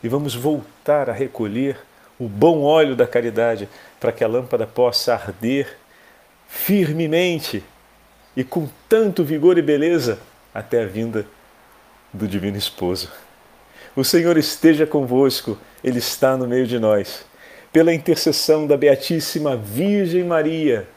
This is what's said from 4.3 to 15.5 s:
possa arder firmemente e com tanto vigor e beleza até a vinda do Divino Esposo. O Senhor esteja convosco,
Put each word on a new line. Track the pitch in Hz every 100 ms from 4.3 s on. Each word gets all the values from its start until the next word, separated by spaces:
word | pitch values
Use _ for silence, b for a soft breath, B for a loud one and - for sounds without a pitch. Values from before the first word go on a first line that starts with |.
| 120 127 120 110
possa | - 123 117 -
arder | 113 104 95 117 139 135 - _ b b b b b _
firmemente | - - 202 160 151 165 160 180 165 - 101 - _ _ _ _ _ _ -
e |
com | 127 - 147 - _
tanto | 220 214 -
vigor | 147 156 160 175
e |
beleza | 151 147 156 170 123 104 - _ _
até | - 107 117
a | 107
vinda | 98 117 107 101 _ _ _ _ _ _ _ _
do | 98 104
Divino | 98 95 98
Esposo. | - - 90 92 92 - - _ _ _ _ B B -
O |
Senhor | 135 175 170 165
esteja | 151 - 160 156 156
convosco, | 151 131 127 135 123 -